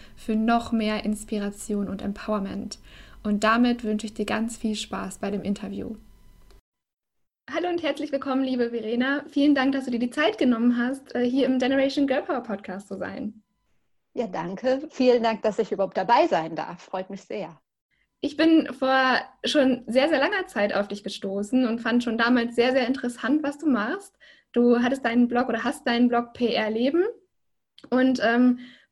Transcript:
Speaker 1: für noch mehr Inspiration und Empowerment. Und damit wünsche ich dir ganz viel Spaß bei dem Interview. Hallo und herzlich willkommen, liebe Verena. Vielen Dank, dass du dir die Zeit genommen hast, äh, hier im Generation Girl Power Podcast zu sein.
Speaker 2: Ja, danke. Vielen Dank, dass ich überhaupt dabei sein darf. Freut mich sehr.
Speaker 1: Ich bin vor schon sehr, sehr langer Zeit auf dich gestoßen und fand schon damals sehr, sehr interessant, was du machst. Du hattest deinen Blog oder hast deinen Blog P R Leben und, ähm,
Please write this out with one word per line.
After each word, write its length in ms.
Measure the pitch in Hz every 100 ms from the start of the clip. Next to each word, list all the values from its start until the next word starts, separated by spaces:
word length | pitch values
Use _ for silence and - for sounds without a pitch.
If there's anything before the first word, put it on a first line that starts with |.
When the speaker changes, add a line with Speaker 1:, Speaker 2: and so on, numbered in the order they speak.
| - -
Speaker 1:
für 180 | - 220
noch 380 | 226 233 233
mehr 320 | 226 214 214 214
Inspiration 840 | 208 - 208 202 202 - 208 190
und 140 | 190
Empowerment. 760 | 202 202 - 208 196 196 202 - - - - -
Und 220 | 214 202 214
damit 400 | 233 247 240 214
wünsche 200 | 214 214
ich 100 | -
dir 100 | 208
ganz 320 | 214 226 -
viel 180 | 220 214
Spaß 440 | - 190 190 -
bei 120 | 196
dem 120 | 202
Interview. 520 | 196 202 196 196 196 214 - - - - - - _ _ _ _ _ _ _ _ -
Hallo 200 | 320 359
und 140 | 339
herzlich 280 | 302 294 294
willkommen, 320 | 277 277 262
liebe 280 | 262 247 233
Verena. 520 | 233 214 240 262 285 285
Vielen 260 | 285 294 277
Dank, 160 | 262
dass 140 | 269 254
du 60 |
dir 80 | 233
die 100 | 247
Zeit 280 | 294 330 453
genommen 400 | 262 226 240 240
hast, 380 | 247 269 - 240
äh, 80 |
hier 220 | 247 269 254
im 120 | 262
Generation 480 | 247 269 269 285 277
Girl 180 | 269
Power 200 | 381 277
Podcast 460 | - 202 - 190 -
zu 80 | 196
sein. 440 | 190 190 214 - _ _ _ _ _ _ _
Speaker 2:
Ja, 140 | - 220
danke. 600 | 180 170 190 254 269 302
Vielen 320 | - 254 233
Dank, 180 | 226 226
dass 160 | 214 202
ich 140 | 208
überhaupt 240 | 196 185 202
dabei 320 | 190 247 339
sein 300 | 175 160 160
darf. 240 | - 180
Freut 280 | - 190 185
mich 120 | 196
sehr. 360 | - 214 165 160 _ _ _ _ _ _
Speaker 1:
Ich 160 | 294 -
bin 320 | 330 320 -
vor 480 | - 262 262 262 247 - _ -
schon 400 | 302 262 247 -
sehr, 220 | 247 302
sehr 100 | 277
langer 280 | 330 403 359
Zeit 280 | 214 208 202
auf 140 | 202
dich 160 | 202 202
gestoßen 600 | - 196 196 208 254 247
und 140 | 233
fand 240 | 233 240
schon 140 | 247 233
damals 380 | 233 247 233 240
sehr, 180 | 247
sehr 120 | 262 233
interessant, 560 | 269 247 - 240 302
was 160 | 285 285
du 100 | 320
machst. 480 | 220 220 392 - _ - - _
Du 280 | 240 240 240
hattest 220 | 262 269
deinen 240 | 233 240 240
Blog 220 | 240 240
oder 160 | 226 233
hast 200 | - 247
deinen 220 | 240 240
Blog 240 | 240 240
P 220 | - 233
R 160 | - 214
Leben 340 | 220 254 339 427 - _ _ _ _ _ _ -
und, 320 | 254 262 254
ähm, 360 | 226 240 247 247 - - _